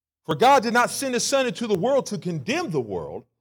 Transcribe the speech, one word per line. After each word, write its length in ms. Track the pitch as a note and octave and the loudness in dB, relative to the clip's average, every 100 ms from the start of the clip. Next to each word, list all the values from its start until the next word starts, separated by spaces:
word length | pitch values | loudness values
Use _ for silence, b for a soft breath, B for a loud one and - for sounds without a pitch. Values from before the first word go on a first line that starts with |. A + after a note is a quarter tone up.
| _ _ - | _ _ -6
For 100 | C#3 | 2
God 280 | A#3+ C#4 | 6 6
did 100 | A3+ | 4
not 160 | A#3 A#3 | 2 2
send 240 | - C4+ | 0 -4
his 100 | A#3+ | -2
Son 220 | - C4+ B3+ | 0 0 0
into 200 | F3+ A#3 | -2 -2
the 120 | F#3+ | 0
world 300 | A3 C#4 - | 2 0 0
to 100 | G3+ | -6
condemn 540 | F3+ E3 A#2+ D#4 E4 | -6 -6 -4 -4 -2
the 100 | D#3 | -4
world, 420 | A2 F2+ D2 F#2 - _ | -4 -6 -8 -12 -18 _